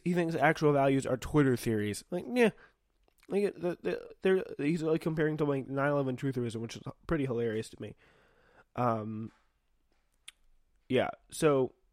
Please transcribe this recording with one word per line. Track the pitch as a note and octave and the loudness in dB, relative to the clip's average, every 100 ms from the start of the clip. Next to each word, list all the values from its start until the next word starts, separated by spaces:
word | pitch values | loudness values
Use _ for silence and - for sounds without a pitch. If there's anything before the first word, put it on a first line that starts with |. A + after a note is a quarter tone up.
| E3+ | 0
he | |
thinks | F3 E3 | 0 0
actual | E3 C#3+ D#3+ D3+ | 2 2 4 4
values | C#3+ C#3 C3+ B2+ | 4 4 2 0
are | B2+ | -4
Twitter | - D#3 C3+ B2 | 0 4 4 4
theories. | - A2 G#2 G#2 - | 0 0 0 -4 -6
Like, | F3+ B3+ | -8 -2
yeah. | B3 A3+ - - _ _ _ _ _ - | 4 4 2 -14 _ _ _ _ _ -6
Like, | F#3+ G3+ - | -2 -2 -2
the, | F3 E3+ | -6 -4
the, | - F3 - - | -4 -6 -8 -4
they're, | F#3+ F#3+ - - | 0 0 0 -4
he's, | C#3+ E3+ | -2 0
like, | D#3+ E3 | 0 0
comparing | F3 D#3+ D#3 D3+ | 0 0 0 0
to, | |
like, | D3+ C#3 B2+ | 0 -2 -2
nine | C3+ C#3 | -2 0
eleven | C#3+ C3+ B2 | 0 0 -2
trutherism, | C#3 B2+ A#2+ A2 | -2 -2 -4 -6
which | A2+ - | -8 -10
is | - - - | -14 -12 -4
pretty | E3 C3 | -2 -2
hilarious | A#2 A#2 A2 A2 | -2 -2 -2 -6
to | - | -10
me. | G#2 - _ _ _ _ _ _ _ - | -14 -14 _ _ _ _ _ _ _ -4
Um, | B2 A2+ G#2+ A2 A2 - _ _ _ _ _ _ _ _ - - _ _ _ _ - | -2 -2 -6 -10 -12 -16 _ _ _ _ _ _ _ _ -20 -20 _ _ _ _ -2
yeah, | B2 G#2+ - _ | 0 0 -4 _
so | - D#3 C#3 B2+ - _ | 0 2 4 0 -4 _